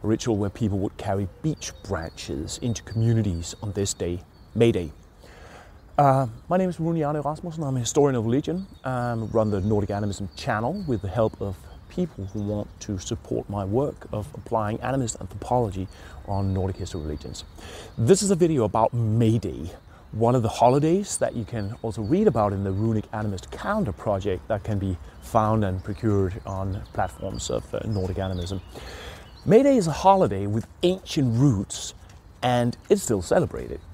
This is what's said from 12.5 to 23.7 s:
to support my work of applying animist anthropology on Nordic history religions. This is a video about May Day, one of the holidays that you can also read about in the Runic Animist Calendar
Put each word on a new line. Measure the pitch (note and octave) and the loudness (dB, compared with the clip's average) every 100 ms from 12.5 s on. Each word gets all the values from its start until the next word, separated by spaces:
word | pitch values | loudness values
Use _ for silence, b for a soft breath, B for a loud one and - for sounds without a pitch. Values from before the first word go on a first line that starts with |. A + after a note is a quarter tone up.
| G#2 G#2 - | -4 -6 -10
to | - G2 | -6 -6
support | - A2 - A2+ - | -4 -8 -4 -6 -4
my | G2+ G2 | -4 0
work | A2+ C#3+ - - | 0 0 -4 -8
of | G#2+ G2+ - | -8 -8 -12
applying | - A2+ G#2 A2+ | -4 -2 0 -2
animist | A#2 C3+ A#2 - | -2 -2 -2 -6
anthropology | - G#2+ - B2 A2+ F#2+ F#2 B B B - | -10 -10 0 0 0 -2 -8 B B B -6
on | G2 G2 | -2 0
Nordic | F#2+ F#2+ F#2+ | 0 -2 -4
history | F#2 F#2 | -8 -6
religions. | D2+ D2+ - - - B B B B - | -6 -8 -10 -14 -16 B B B B -2
This | A2+ F#3+ | 4 6
is | G3 | 6
a | F3+ | 4
video | E3+ D#3 | 4 4
about | G#2+ A2+ A2+ | 2 4 2
May | A#2+ A2+ A2 A2+ A2+ | 2 2 4 4 4
Day, | F2+ B1 E2 - - B B | 0 -6 -10 -12 -20 B B
one | G#2 A2+ C3 | 2 4 4
of | |
the | A2 | 2
holidays | - A#2 C#3 D#3 F#3 G3+ - | 4 6 6 4 2 0 -2
that | A#2 A#2 | -2 -2
you | G#2 | -6
can | A2+ G2 A#2 | -6 -6 -6
also | A2+ A2+ | -6 -4
read | G#2 F3 G#3+ | 0 4 4
about | A#2 G#2 | 4 2
in | G2 | 2
the | G2 | -2
Runic | F#2+ A2+ A2 - | 0 2 0 -2
Animist | G#2+ G#2+ F#2+ - | -6 -4 -6 -10
Calendar | - F3 | -8 -4